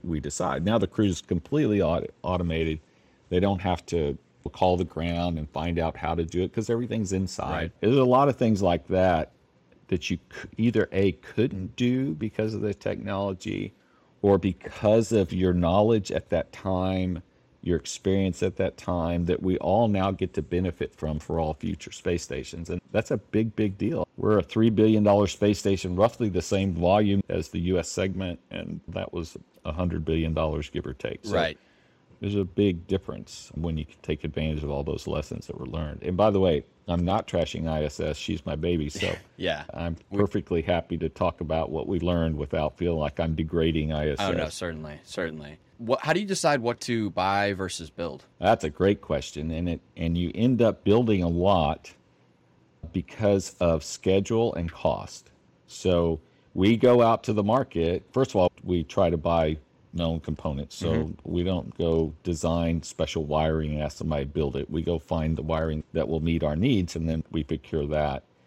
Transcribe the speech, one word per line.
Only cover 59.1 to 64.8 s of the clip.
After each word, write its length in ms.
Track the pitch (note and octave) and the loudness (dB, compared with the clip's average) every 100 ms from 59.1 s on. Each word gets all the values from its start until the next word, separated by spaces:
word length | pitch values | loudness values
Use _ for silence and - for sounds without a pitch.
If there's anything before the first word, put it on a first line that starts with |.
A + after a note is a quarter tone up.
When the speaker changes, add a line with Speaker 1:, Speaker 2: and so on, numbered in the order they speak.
Speaker 1:
to 60 | E2 | 2
buy 400 | E2+ E2+ D#2 D#2 _ _ _ | 2 2 2 -2 _ _ _
known 260 | E2+ E2 E2 | -4 -2 -2
components. 560 | D#2+ D2+ D#2+ C#2 C#2+ - | -4 -6 -4 -6 -8 -6
So 140 | E2+ | -2
Speaker 2:
Mm-hmm. 380 | D#2 D#2 - E2 | 0 -2 -8 -6
Speaker 1:
we 100 | F2 | -2
don't 320 | F2+ F2+ A#1 - | 0 -2 -4 -2
go 340 | E2+ E2 D#2 D#2 | 2 2 0 -4
design 600 | F2+ E2 E2 E2+ E2+ E2 | -6 -2 0 0 0 -2
special 420 | - - D#2 E2 | -4 -4 -4 -2
wiring 480 | D2 D2+ D#2+ D#2+ D2+ | -2 0 2 0 -2
and 100 | D2+ | -4
ask 140 | D2 - | -4 -6
somebody 260 | D#2+ D2 | -4 -4
to 60 | C#2 | -2
build 260 | D2+ C#2+ C2 | -2 -2 -2
it. 140 | - | -4
We 120 | D#2+ | -4